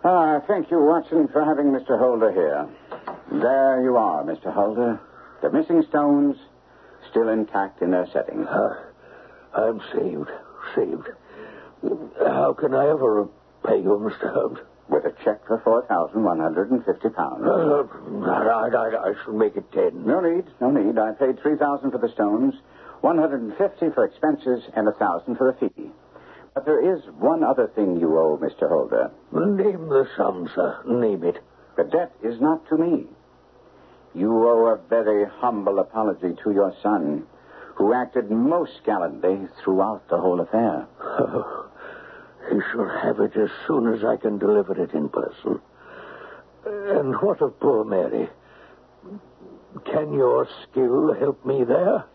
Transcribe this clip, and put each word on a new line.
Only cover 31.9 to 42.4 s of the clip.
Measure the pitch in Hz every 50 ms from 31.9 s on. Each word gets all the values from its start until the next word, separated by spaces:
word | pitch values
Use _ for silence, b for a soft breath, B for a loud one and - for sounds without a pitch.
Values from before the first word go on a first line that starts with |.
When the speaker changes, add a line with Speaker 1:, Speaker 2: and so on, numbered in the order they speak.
| - 165 175 - - _ -
Speaker 1:
is | 233 240 226
not | 131 156 160 160 - -
to | 156
me. | 311 170 349 170 - - - - _ _ _ _ _ _ _ _ _ _ b b b b b b b b _
You | - 85 92 107 117 113 113 117
owe | 117 113 113 117 110
a | - - -
very | 113 117 107 107 107 101 104
humble | 98 - - - 120 113 104 98 101 98 98
apology | 92 - - 113 110 104 90 - 90 87 82 -
to | - 107
your | 101 98 101 92 - -
son, | - 104 107 95 80 73 73 73 - - B B B B B B B B B
who | - 101 104 120
acted | 127 127 120 - 127 110 101
most | 107 113 120 143 170 175 156 - - - -
gallantly | - 107 95 85 78 - - - 92 95 98 95 90 - -
throughout | - 98 95 92 95 107 110 92 - -
the | 87 85
whole | 85 92 90 90
affair. | 85 - - 110 117 107 78 71 - - - -
Speaker 2:
Oh, | - - - - - - - 78 - - - - - - B B B B B B B B B B B B B B